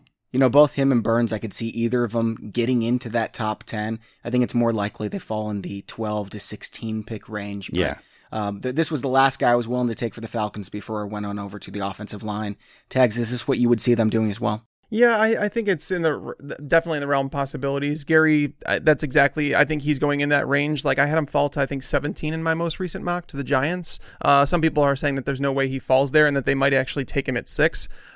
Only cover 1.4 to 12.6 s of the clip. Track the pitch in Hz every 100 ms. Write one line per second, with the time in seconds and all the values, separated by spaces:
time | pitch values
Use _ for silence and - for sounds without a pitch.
1.4 | 107 - 113 110 117 123 120 117 113 113
2.4 | 110 107 117 127 113 123 117 117 113 -
3.4 | 110 107 - 110 107 113 _ _ - 123
4.4 | 123 120 117 113 104 - 107 95 - 107
5.4 | 107 101 90 98 - - 110 107 98 104
6.4 | - 104 - - 113 110 107 110 - 107
7.4 | 104 101 95 90 78 - _ _ - 113
8.4 | 104 101 123 135 160 147 131 156 139 -
9.4 | 131 120 113 127 120 113 117 - 113 117
10.4 | 107 107 98 104 98 107 104 104 104 104
11.4 | 101 101 - 101 98 95 107 104 107 104
12.4 | 104 101